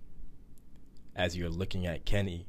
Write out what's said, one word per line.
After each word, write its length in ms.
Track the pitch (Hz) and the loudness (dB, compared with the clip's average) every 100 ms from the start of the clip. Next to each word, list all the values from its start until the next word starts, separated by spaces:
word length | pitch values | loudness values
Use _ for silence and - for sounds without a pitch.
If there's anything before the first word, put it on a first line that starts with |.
| - - - - - - - - - - - - | -8 -4 -4 -6 -12 -14 -12 -14 -12 -12 -10 2
as 200 | 90 87 | 2 2
you're 140 | 85 | -2
looking 360 | 85 92 92 90 | 0 2 2 2
at 180 | 80 | 0
Kenny, 420 | - 101 98 85 | 4 6 4 -2